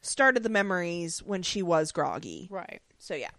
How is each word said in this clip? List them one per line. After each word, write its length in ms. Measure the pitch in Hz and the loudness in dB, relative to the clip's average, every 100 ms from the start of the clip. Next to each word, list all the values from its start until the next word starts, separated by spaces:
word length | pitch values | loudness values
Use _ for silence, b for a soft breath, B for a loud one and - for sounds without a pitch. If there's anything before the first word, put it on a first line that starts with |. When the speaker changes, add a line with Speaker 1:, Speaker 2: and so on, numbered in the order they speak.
Speaker 1:
started 420 | - - 269 254 | -8 4 6 6
the 60 | 226 | 2
memories 720 | 214 196 185 175 170 165 - | 2 2 0 -2 -4 -6 -8
when 180 | - 196 | -6 -4
she 200 | 180 208 | -2 -2
was 320 | 180 165 156 | 4 4 4
groggy. 560 | - 139 87 - 80 180 | 0 -2 -2 -8 -12 -10
Speaker 2:
Right. 300 | 196 - - _ _ | -12 -12 -16 _ _
Speaker 1:
So, 180 | - 156 | -10 -8
yeah. 140 | 104 | -8